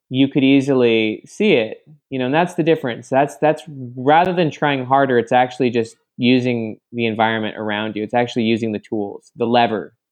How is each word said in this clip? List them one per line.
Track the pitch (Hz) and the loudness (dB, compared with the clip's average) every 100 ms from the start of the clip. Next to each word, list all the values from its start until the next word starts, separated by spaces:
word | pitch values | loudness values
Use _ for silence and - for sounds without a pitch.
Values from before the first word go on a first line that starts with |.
| _ | _
you | 131 135 | 0 2
could | 147 | 4
easily | 135 139 135 131 120 113 110 107 - | 4 4 4 2 4 2 0 -4 -12
see | - 214 | -2 2
it, | 147 110 - _ 156 _ | 2 0 -8 _ -20 _
you | 135 | -6
know, | 127 | -2
and | |
that's | 147 180 - | 0 0 -2
the | |
difference. | 160 156 131 117 120 | 0 0 -2 -8 -2
That's, | 131 143 - | 0 0 0
that's, | 156 156 - 139 123 123 | -2 -2 -6 -14 -14 -6
rather | 127 156 185 | 2 2 2
than | 175 160 | 0 -2
trying | - 151 139 | 0 -2 -2
harder, | 123 139 139 120 | 0 2 2 2
it's | 113 | 2
actually | 127 123 - 127 | 2 2 0 0
just | 117 113 - _ - | 0 -4 -8 _ -2
using | 123 127 127 120 110 - _ | 2 2 2 -4 -6 -10 _
the | 120 113 | -4 -4
environment | 107 110 113 107 - | 0 0 0 -4 -6
around | 107 104 110 101 | -6 -4 -4 -6
you. | |
It's | 107 120 | -4 -2
actually | 120 - 110 | -2 -2 0
using | 113 113 | 0 -2
the | 104 | -6
tools, | - 110 101 - _ - | -6 -6 -6 -10 _ -6
the | 117 | 0
lever, | 120 117 107 76 _ _ | 2 2 -2 -8 _ _